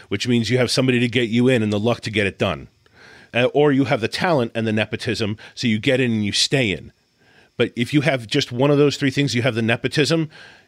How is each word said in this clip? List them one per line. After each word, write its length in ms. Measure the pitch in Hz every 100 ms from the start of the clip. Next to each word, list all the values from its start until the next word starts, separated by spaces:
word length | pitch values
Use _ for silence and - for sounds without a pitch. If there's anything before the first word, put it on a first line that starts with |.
| -
which 200 | 104 123
means 220 | 120 107
you 80 | 123
have 140 | 117
somebody 280 | - 131 123
to 80 | 120
get 220 | 120 120
you 180 | 117 123
in 140 | 127
and 100 | 107
the 80 | 104
luck 220 | 110 117
to 80 | -
get 140 | 104 101
it 140 | -
done. 300 | 104 76 67 _ _ _ - - -
Uh, 120 | 113 123
or 180 | 135 147
you 140 | 135 131
have 160 | 135
the 60 | 110
talent 440 | - 180 156 117 -
and 100 | 113
the 60 |
nepotism, 640 | 107 104 110 - 101 107 104 - -
so 120 | 123
you 100 | 107
get 200 | 107 127
in 120 | 127
and 140 | 110 104
you 60 |
stay 400 | - - 139 117
in. 200 | 85 - - _ _ _ _ _ -
But 140 | 120 -
if 180 | 120
you 80 | 151
have 240 | 143 135 110
just 240 | 143 -
one 200 | 120 143
of 60 | 143
those 200 | 147 -
three 140 | 139
things, 240 | 143 143 120
you 60 |
have 100 | 123 113
the 60 |
nepotism, 680 | 113 120 131 - 131 165 156 - - -